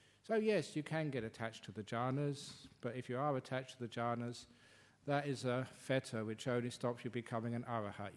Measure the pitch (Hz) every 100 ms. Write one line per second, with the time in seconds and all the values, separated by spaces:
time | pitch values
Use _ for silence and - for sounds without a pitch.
0 | - - - 220 220 202 143 151 147 160
1 | 156 131 110 - 113 - - 101 101 117
2 | 127 135 143 139 - - - - 123 123
3 | 123 123 147 131 - 131 135 - 117 120
4 | 120 120 120 120 - - - - - -
5 | - 143 143 123 131 123 127 - - 131
6 | - 113 110 110 131 123 120 - 123 120
7 | 120 120 117 117 117 117 120 117 104 104
8 | 101